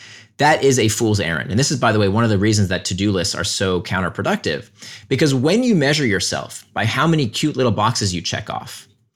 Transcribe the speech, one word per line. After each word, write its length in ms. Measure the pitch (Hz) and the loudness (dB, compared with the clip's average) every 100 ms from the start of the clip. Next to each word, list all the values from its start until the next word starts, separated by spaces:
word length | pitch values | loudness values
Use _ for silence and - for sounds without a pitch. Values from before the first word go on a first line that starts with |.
| - - - - | -20 -20 -12 0
That 260 | 143 160 | 2 4
is 160 | 135 123 | 4 4
a 100 | 110 | 2
fool's 320 | - 113 101 | 2 0 0
errand. 300 | 82 78 - | 0 -4 -2
And 80 | 107 | 0
this 120 | 147 | 0
is, 80 | 127 | 2
by 140 | 123 | 2
the 60 | 107 | 4
way, 80 | 98 | 2
one 160 | 107 | 2
of 60 | 117 | 2
the 60 | 98 | 2
reasons 300 | 107 104 92 | 2 2 0
that 160 | 92 - | -2 -4
to-do 240 | 90 104 | -2 0
lists 240 | 95 - | 0 -2
are 100 | - | -4
so 360 | - - 95 90 | -4 -2 0 -2
counterproductive. 880 | - 95 87 - 151 226 92 73 - - - - - | -2 -2 -4 -4 -4 -2 -4 -6 -8 -20 -20 -12 -4
Because 240 | 135 156 | 0 2
when 300 | 131 147 214 | 2 2 2
you 140 | 254 185 | 2 2
measure 300 | 135 151 123 | 2 0 0
yourself 600 | 92 - 69 - - - | 0 -2 -6 -8 -16 -10
by 100 | 92 | -4
how 220 | 107 123 160 | -2 0 2
many 200 | 160 120 | 2 0
cute 300 | - 151 127 | -2 -2 0
little 160 | 127 | 0
boxes 400 | 101 110 - 101 | 2 0 0 -2
you 80 | 87 | -4
check 300 | - - - | -6 -8 -6
off, 360 | - - - - _ _ | -10 -10 -18 -20 _ _